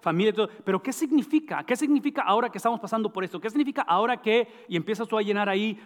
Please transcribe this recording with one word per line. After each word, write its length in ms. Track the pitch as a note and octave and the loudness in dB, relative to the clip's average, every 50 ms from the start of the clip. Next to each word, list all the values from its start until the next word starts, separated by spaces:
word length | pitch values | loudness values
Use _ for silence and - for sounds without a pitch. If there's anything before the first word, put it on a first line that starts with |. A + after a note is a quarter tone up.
familia 300 | - E3+ D#3+ F3 G#3 A3 | -4 -2 0 2 2 2
y 20 | G3+ | 2
todo, 160 | G#3+ G#3 G3 - - - | 2 -2 -2 -4 -10 -4
pero 160 | G3 F#3+ F#3 | -2 -2 -2
¿qué 120 | - C4 C4 | -2 -4 -4
significa? 720 | - E4 C4 D4 C#4+ G3+ - - D4+ D#4 - E3+ C#3 - | -4 -2 2 2 0 2 2 0 0 0 0 -6 -6 -2
¿Qué 100 | - B3 | -2 -2
significa 480 | - D4+ C#4 D4 C4+ F#3 C#4+ C#4 C#4 G3+ | 0 2 2 2 2 2 0 -2 -2 0
ahora 260 | F#3 G3 A3+ A#3+ A3+ | 2 2 2 2 0
que 100 | - G3 | -4 -2
estamos 200 | - A#3 A#3+ A3+ | -2 -2 -2 -2
pasando 340 | - F#3+ A3 A3+ G#3+ G#3 - | -4 -4 -2 -2 -2 -2 -2
por 120 | F#3+ F#3 | -4 -6
esto? 160 | F3 - E3+ | -6 -6 -8
¿Qué 100 | E3+ A3+ | -8 -4
significa 320 | A3 D4 D4 C#4 - C#4+ - | -2 0 -2 0 0 -4 0
ahora 400 | - E3+ F#3+ A3 A#3+ B3 - - | 2 2 2 2 2 0 0 0
que, 420 | G#3+ A3 A#3+ A3+ A3+ - - - - | 2 2 2 2 0 -6 -20 -12 -4
y 80 | F3 | -4
empiezas 320 | E3+ D#3+ G3+ A3 G#3+ A#3 A3 | -4 -2 -2 -4 -4 -2 -2
tú 100 | A3 A3 | -2 -2
a 40 | G#3 | 0
llenar 260 | G3+ G3+ G3+ G#3 G3+ | 0 0 0 0 0
ahí 360 | F#3+ G3 G#3+ A3 G#3 G#3+ - | 0 0 0 0 -4 -6 -10